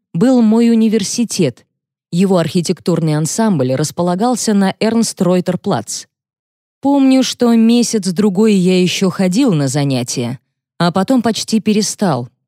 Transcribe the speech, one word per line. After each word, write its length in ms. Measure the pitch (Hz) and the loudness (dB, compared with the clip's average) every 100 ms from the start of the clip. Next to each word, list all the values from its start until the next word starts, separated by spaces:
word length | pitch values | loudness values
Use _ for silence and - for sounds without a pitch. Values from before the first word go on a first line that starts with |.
| _ | _
был 280 | 170 240 254 | 0 2 4
мой 280 | 220 226 233 | 4 4 4
университет. 960 | 226 220 220 202 - 233 - 147 - _ _ _ _ _ | 2 2 0 -2 -4 -4 -2 -2 -4 _ _ _ _ _
Его 260 | 170 196 185 | -2 2 2
архитектурный 800 | 156 180 160 175 - 165 160 151 | 0 -2 -2 -4 -2 -2 0 -2
ансамбль 580 | 156 - 220 160 127 | -2 -2 0 0 0
располагался 800 | 131 151 - 175 180 240 247 - | -2 -4 -2 -4 -2 -2 -2 0
на 220 | 202 190 - | 0 0 0
Эрнст-Ройтер-плац. 1300 | 214 226 220 - 175 180 175 175 202 135 - - - _ _ _ _ _ _ _ | -2 0 -2 -2 0 0 -2 -4 -4 -4 -6 -14 -14 _ _ _ _ _ _ _
Помню, 420 | 269 285 269 262 | 0 2 4 2
что 300 | 254 - 240 226 | 0 0 2 4
месяц-другой 960 | 226 240 233 220 190 160 208 180 226 | 4 2 0 -2 -4 0 0 2 2
я 260 | 202 180 185 | 4 2 2
ещё 300 | 180 - 190 | 0 0 -2
ходил 440 | - 185 185 277 | 0 -2 2 2
на 140 | 156 139 | 0 0
занятия, 720 | 143 143 127 127 - 120 127 _ _ _ _ | -2 -2 -2 -4 -6 -6 -8 _ _ _ _
а 140 | 175 | -2
потом 300 | 190 196 262 | -2 0 0
почти 380 | 233 196 - 220 | 0 -4 -4 -2
перестал, 680 | 214 208 214 - 196 127 117 _ | 0 0 -2 -2 -2 -2 -6 _